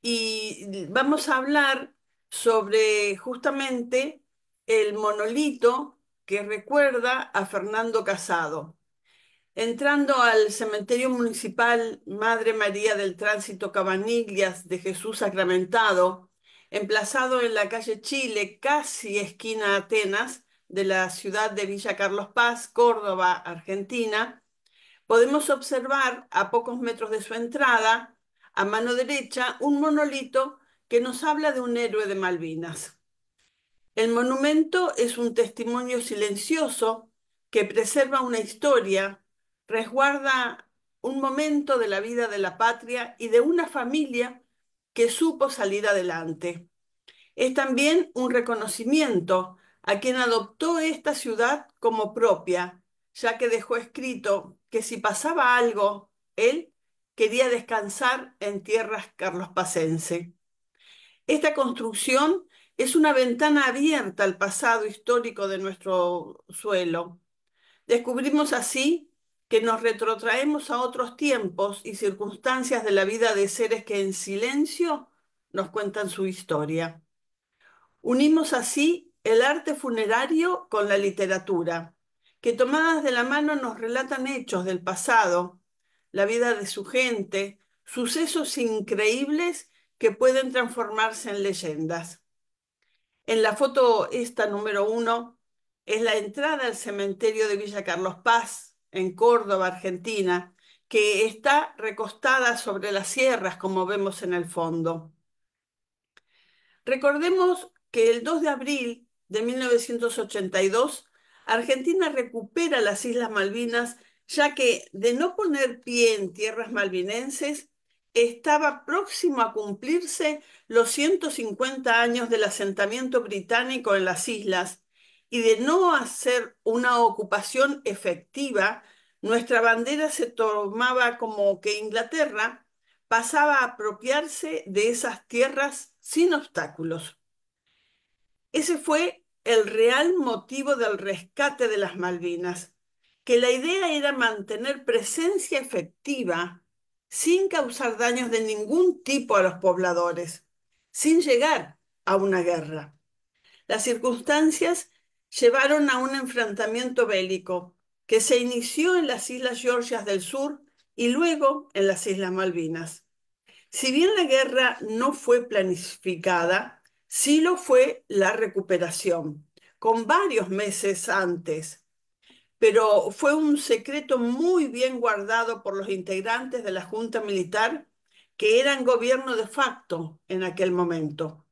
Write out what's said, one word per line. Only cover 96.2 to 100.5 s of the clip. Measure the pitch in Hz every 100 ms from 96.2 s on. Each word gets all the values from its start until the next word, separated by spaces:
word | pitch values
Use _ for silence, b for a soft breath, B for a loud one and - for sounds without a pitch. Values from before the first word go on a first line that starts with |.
| 208 208 294 302 254
al |
cementerio | 202 233 202 196 190 220 220 220
de | 202
Villa | 208 202
Carlos | 190 175 185 -
Paz, | 240 302 - - - _ _
en | 190 185
Córdoba, | 180 233 233 202 190 185
Argentina, | 185 190 180 196 214 185 180 180